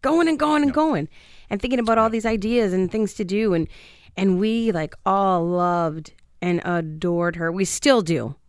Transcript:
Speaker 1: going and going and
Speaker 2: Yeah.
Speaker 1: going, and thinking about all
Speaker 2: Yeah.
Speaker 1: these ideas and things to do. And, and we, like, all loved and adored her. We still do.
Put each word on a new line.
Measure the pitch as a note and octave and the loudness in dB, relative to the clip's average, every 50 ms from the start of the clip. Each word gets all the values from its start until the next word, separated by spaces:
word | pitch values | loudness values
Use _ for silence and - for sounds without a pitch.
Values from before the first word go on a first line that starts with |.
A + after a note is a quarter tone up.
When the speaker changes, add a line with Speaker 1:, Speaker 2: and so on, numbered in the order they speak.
| - | 0
Speaker 1:
going | C4+ D#4 E4 E4+ E4 | 2 2 2 2 2
and | D#4+ C#4+ | 2 0
going | D4+ D4+ D4+ D4+ D4 | 2 2 2 2 2
and | C#4+ | 2
Speaker 2:
Yeah. | B3+ | 2
Speaker 1:
going, | D4+ D#4 D#4+ C#4 D#3+ C#3+ - - - - - - - - - | 2 2 2 2 0 -2 -4 -10 -20 -20 -20 -20 -20 -10 -6
and | G#3 G3+ | -6 -4
thinking | - B3+ B3+ B3 | -2 -2 -2 0
about | A#3+ G#3+ A3+ A3+ | 2 2 2 2
all | A3 | 2
Speaker 2:
Yeah. | A3+ A3 | 2 0
Speaker 1:
these | A3+ G#3+ | 0 -2
ideas | A3+ A3+ A3 F#3+ G#3+ A#3+ A#3+ A3+ G3 F3+ | -2 -2 -2 -2 0 0 2 2 2 2
and | F#3+ F#3 F3 | 0 0 0
things | - A3 A3 G3 - | 0 -2 -2 -2 -2
to | - G#3+ | -6 -6
do. | E3+ F#3+ G#3 A3 G#3+ F3+ | -2 0 0 2 2 2
And, | E3 D#3+ - - - - - - - - - - | 0 0 -4 -6 -18 -20 -20 -20 -20 -20 -16 -6
and | - F#3+ G3 F#3 F3+ | 0 2 2 2 2
we, | G3+ A3 A3+ A#3 A3+ A3+ F#3+ | 2 0 0 0 0 0 0
like, | E3 D#3 - - - - | -2 -4 -6 -8 -6 -2
all | G3 F#3+ G3 G3 F#3+ F#3 F3 E3 | 0 2 2 2 2 2 0 0
loved | E3+ F3+ F3+ F3 F3+ F3 F3 E3+ E3 D#3 D#3+ D#3 - - - - _ _ - | 0 0 0 0 0 0 0 0 -2 -4 -6 -12 -14 -20 -20 -20 _ _ -6
and | - F3+ F3 E3+ - | -2 -2 -2 0 0
adored | - F3 E3+ E3 D#3 D#3 D#3 - F3 E3+ E3+ E3+ E3+ E3 | -2 -2 -2 -4 -6 -8 -4 -2 -2 0 0 0 -2 -2
her. | E3+ E3 E3 E3+ | -2 -4 -4 -2
We | F#3+ F#3+ | -2 -2
still | F3 - - - D4 C4+ A#3+ | -2 -2 0 2 2 4 4
do. | F#3+ D#3 E3 C#3+ A2+ A2+ C#3+ _ _ | 2 0 -2 -2 -2 -6 -10 _ _